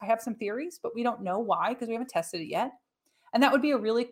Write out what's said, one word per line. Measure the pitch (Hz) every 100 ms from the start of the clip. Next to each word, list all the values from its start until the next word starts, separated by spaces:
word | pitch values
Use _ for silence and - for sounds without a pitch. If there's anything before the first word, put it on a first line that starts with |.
I | 208
have | 226
some | 240 214
theories, | 202 226 339 -
but | 233 233
we |
don't | 240 220
know | 190 190
why | 220 170 185
'cause | 254 233
we |
haven't | 226 254
tested | 170 165 175
it | 156
yet. | 160 254 - _ _ _ _ -
And | 233
that | 262
would | 277
be | 294
a | 262
really | 214 226 240